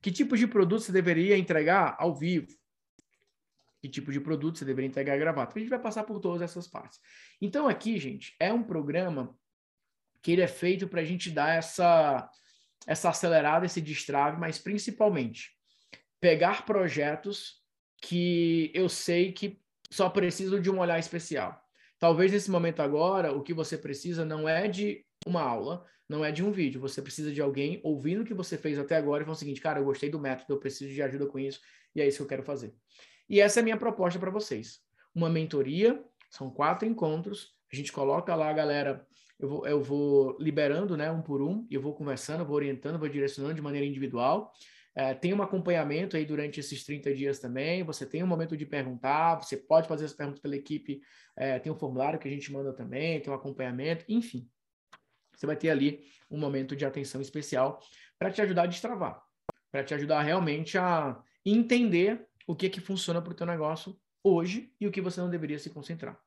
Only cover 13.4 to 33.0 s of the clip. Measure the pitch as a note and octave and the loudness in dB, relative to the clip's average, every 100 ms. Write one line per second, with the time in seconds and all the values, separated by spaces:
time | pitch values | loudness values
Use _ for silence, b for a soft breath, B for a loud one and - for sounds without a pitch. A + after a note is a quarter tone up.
13.4 | D3 E3 F3 F3 D3+ D3 - C#3 C#3+ E3 | 6 2 2 -2 -4 -6 -2 2 2 0
14.4 | E3 D#3 F#3 G3+ A#3+ - G#3+ E3 A#2 A2 | -4 -6 -4 -4 -4 2 4 4 -2 -6
15.4 | - _ _ B B B B _ F3 D#3+ | -18 _ _ B B B B _ 6 6
16.4 | E3+ G3+ - G3+ F3+ C3+ D3 D#3 G3+ G3+ | 4 2 0 2 2 2 0 -2 -6 -8
17.4 | - - _ _ _ _ - F3 F3 E3+ | -10 -18 _ _ _ _ -4 0 2 4
18.4 | E3+ E3 D#3 - F#3 - - F3 F#3+ F#3 | 4 2 0 0 0 0 0 2 2 0
19.4 | G3+ - _ _ - - F#3 G3 F3+ E3+ | -8 -8 _ _ -10 0 2 2 0 0
20.4 | F#3+ G3 F3+ F#3+ F3 E3 E3 E3+ E3 C#3+ | -2 0 2 2 2 0 -2 -8 -4 -4
21.4 | F#2 - _ b b b E3+ E3 F#3+ G3+ | -4 -8 _ b b b 4 8 6 4
22.4 | G3 F3 E3+ E3 C#3+ D3 F3 F#3+ D#3+ C#3 | 2 2 2 0 0 4 2 2 0 0
23.4 | C#3+ D#3+ D#3 D#3 D3 C#3 F3 E3 D#3 D#3 | -4 -4 -4 -6 -8 -8 -6 -4 -2 -2
24.4 | D#3 D#3+ G#3 F#3 G#3 G3+ _ _ - F3 | 2 2 2 0 -2 -4 _ _ -2 0
25.4 | C#3 A2+ A#2+ F3 b b - D3+ D3+ D3+ | 0 -2 -2 -6 b b -8 -2 -2 0
26.4 | G3+ F#3+ C#3+ C3 C3+ - C#3 - D3+ D3 | 0 2 0 -2 -6 -8 -10 -8 -6 -2
27.4 | C#3+ C3+ C#3+ F3+ D#3 C#3+ C#3+ G3 A#3 F#3+ | 0 0 -2 -2 -2 -2 0 -2 -2 -6
28.4 | F3 D#3+ D#3 C#3+ C#3+ D#3+ D3 D3 D3+ D#3 | -6 -4 -4 -4 0 2 2 -2 -2 -6
29.4 | D3 C3+ D#3+ C#3+ C#3 C3+ C#3+ D#3 C#3 C3 | -8 -4 -2 0 0 0 -4 -4 -4 -6
30.4 | - C#3 C#3 C3+ C#3 C3+ C#3 C3+ C#3 C3+ | -4 -4 -4 -8 -8 -4 -4 -2 -4 -4
31.4 | C3+ C3+ b b b D3+ C#3+ C#3 C#3 C3 | -6 -8 b b b 2 2 2 -6 -6
32.4 | C3 C#3 A2+ - _ b | -6 -8 -8 -16 _ b